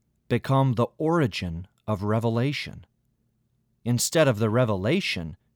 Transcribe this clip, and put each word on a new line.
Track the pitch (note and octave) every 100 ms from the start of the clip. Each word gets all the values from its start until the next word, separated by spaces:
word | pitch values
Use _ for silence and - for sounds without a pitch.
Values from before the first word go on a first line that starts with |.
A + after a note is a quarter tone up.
| _ _ -
become | A#2+ - C3+ C3+
the | A2+ A#2 -
origin | D#3 E3+ B2+ - F2+ E2 F#2 _ -
of | G2+
revelation, | G#2 A2+ A#2 A#2 C3+ C#3 - - - _ _ _ _ _ _ _ _ _
instead | A2+ A#2+ - E3 C#3+
of | G#2
the | A2
revelation | A2+ G#2+ G2 G#2 F3+ - F#2 E2 - _